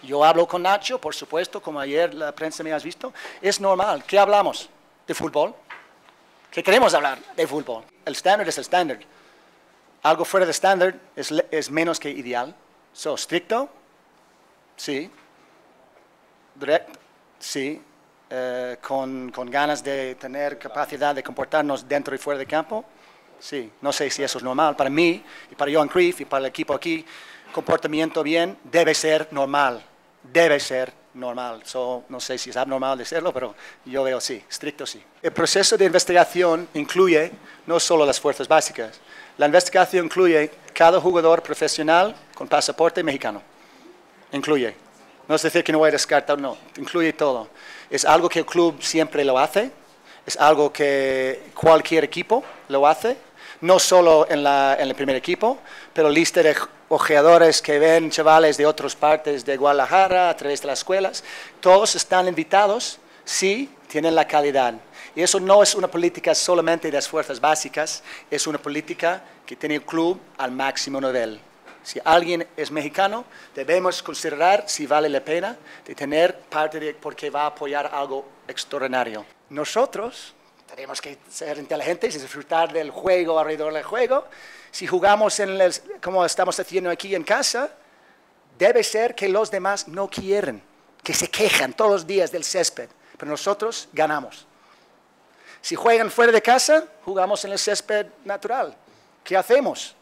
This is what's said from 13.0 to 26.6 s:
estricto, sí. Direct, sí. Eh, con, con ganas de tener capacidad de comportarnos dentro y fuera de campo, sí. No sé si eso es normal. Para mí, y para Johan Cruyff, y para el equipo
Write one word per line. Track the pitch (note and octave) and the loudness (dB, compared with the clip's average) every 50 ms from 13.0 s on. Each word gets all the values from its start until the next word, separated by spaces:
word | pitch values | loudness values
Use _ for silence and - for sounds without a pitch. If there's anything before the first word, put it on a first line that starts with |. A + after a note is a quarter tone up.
| - D#3 C#3 | -8 -8 -6
estricto, | - - - D#3 F3 - - A3 A3+ - - - - _ _ _ _ _ _ _ _ _ _ _ _ _ _ _ _ _ _ _ | -8 -8 -6 -6 -6 -4 -2 -4 -4 -4 -6 -12 -20 _ _ _ _ _ _ _ _ _ _ _ _ _ _ _ _ _ _ _
sí. | - - - C#3+ C3+ D#3+ G3 _ - _ _ _ _ _ _ _ _ _ _ _ _ _ _ _ _ _ _ _ _ _ _ _ _ _ _ _ | -14 -10 -8 -6 -8 -8 -10 _ -20 _ _ _ _ _ _ _ _ _ _ _ _ _ _ _ _ _ _ _ _ _ _ _ _ _ _ _
Direct, | C#3 C#3 C3+ D3+ F3 - - - - _ _ _ _ _ _ _ _ | -12 -2 0 0 0 0 -4 -20 -20 _ _ _ _ _ _ _ _
sí. | - - - C#3+ C3 C#3 D#3 - - _ _ _ _ _ _ _ _ _ | -14 -10 -8 -6 -6 -6 -8 -10 -16 _ _ _ _ _ _ _ _ _
Eh, | C#3 B2+ B2+ B2+ B2 B2+ B2+ B2 B2 - - | -10 -8 -6 -6 -6 -6 -8 -8 -10 -12 -10
con, | - C3+ C3+ C3+ C3 C3 C3 B2+ B2 | -6 -6 -6 -6 -6 -8 -10 -12 -12
con | A2+ - B2+ B2 | -12 -12 -12 -4
ganas | A#2+ C#3 D3 D3 D3+ C#3 - | -2 -2 0 0 -2 -4 -6
de | C#3+ C#3 C#3 C3+ C3 B2+ | -8 -6 -6 -6 -8 -10
tener | B2+ - C3 B2+ C#3+ C#3+ C#3+ C#3 A#2+ | -12 -14 -14 -10 -6 -6 -8 -8 -10
capacidad | - C#3 A2 C#3+ D3 - D3 C3 C#3+ D3 D3 | -16 -12 -6 -6 -6 -6 -6 -4 -4 -2 -2
de | C3+ B2+ | -4 -8
comportarnos | - B2 - C3+ - - D#3 D3 D3 C#3 B2+ A#2+ B2+ | -12 -10 -10 -8 -2 -2 -2 0 0 -4 -6 -4 -4
dentro | C#3+ C#3+ C#3 - C3+ | -4 -4 -4 -4 -10
y | C3+ | -8
fuera | - D3 C#3+ C3+ | -6 -6 -6 -6
de | C3+ | -6
campo, | - D3+ D#3 D#3+ - A3 G#3+ - - _ _ _ _ _ _ _ _ _ _ | -4 -4 -4 -4 -4 -8 -10 -10 -12 _ _ _ _ _ _ _ _ _ _
sí. | - - - C#3+ A#2 A2 _ _ | -18 -12 -10 -10 -10 -12 _ _
No | - C#3+ C3+ | -6 -4 -4
sé | - D3+ C3+ | -2 -4 -4
si | - - C#3 | -4 -4 -6
eso | B2+ - B2+ | -6 -6 -6
es | A#2 | -6
normal. | B2+ B2+ C#3 D#3+ D3+ C#3+ | -6 -2 0 0 0 2
Para | - C#3+ C3 | 0 -2 0
mí, | C#3 D3+ F3 E3+ E3+ G#3 - - - - - - | 2 2 2 2 0 -2 -8 -20 -20 -20 -20 -20
y | - | -6
para | - C#3+ C#3+ C#3+ | -6 -4 0 2
Johan | D#3+ D3+ C#3+ | 2 0 2
Cruyff, | - F3+ F3+ E3+ F3 - | 2 2 2 2 0 -4
y | C#3+ | -8
para | - - C3+ | -4 -4 -4
el | C3+ | -4
equipo | C3 - - | -4 -6 -8